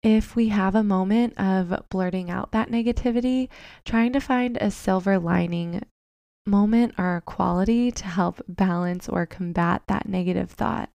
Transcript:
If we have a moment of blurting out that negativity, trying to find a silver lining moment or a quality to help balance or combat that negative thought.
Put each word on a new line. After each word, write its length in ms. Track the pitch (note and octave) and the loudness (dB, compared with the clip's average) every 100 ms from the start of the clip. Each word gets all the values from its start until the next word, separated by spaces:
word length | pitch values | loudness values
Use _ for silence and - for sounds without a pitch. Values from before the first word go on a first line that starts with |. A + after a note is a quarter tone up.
If 340 | A3 A3 A3 - | 4 4 2 0
we 140 | A3+ | 0
have 240 | G#3 F#3+ | 2 2
a 80 | G3+ | 2
moment 560 | G#3+ F#3+ F#3+ A3 A#3+ - | 2 2 2 2 0 0
of 460 | F#3+ F#3+ F3 F3+ - | 0 0 0 -4 -4
blurting 420 | F#3+ F#3 F#3 F3+ | -4 -2 -4 -6
out 200 | F3+ G3+ | -8 -4
that 180 | A3 A3+ | -2 -2
negativity, 760 | A#3 A3+ A#3 B3+ A#3+ B3 B3+ B3+ - - - - | -2 -2 0 0 0 0 0 -2 -8 -20 -20 -2
trying 280 | A3+ A#3 | 0 2
to 80 | C4 | 0
find 360 | - B3+ B3 A#3+ | 0 0 0 -2
a 140 | G#3 | -2
silver 480 | - - F#3+ F#3+ G3 | -2 0 0 2 0
lining 640 | E3+ E3+ F3 E3+ E3+ E3+ - _ _ _ _ _ - | 2 0 0 -2 -4 -6 -10 _ _ _ _ _ 0
moment 480 | G3+ G#3 A3+ A#3+ - | 4 4 4 2 0
or 200 | F3+ F3 | -2 -2
a 40 | |
quality 720 | - - F#3 F3 G3 A#3 A#3+ | -6 -2 0 2 2 2 2
to 140 | - G3 | -2 -6
help 360 | E3+ F3 F3 - | -2 -2 -2 -12
balance 600 | F3 F#3 F3 F3 F3+ - | 0 0 2 -2 -4 -4
or 200 | - E3+ | -4 -4
combat 560 | - F3 F3+ E3+ - - | -6 -6 0 0 0 -2
that 240 | G3+ - | -6 -2
negative 400 | F#3 F3+ F#3 F3+ | -2 -2 -2 -4
thought. 400 | - - - - | -4 -4 -4 -8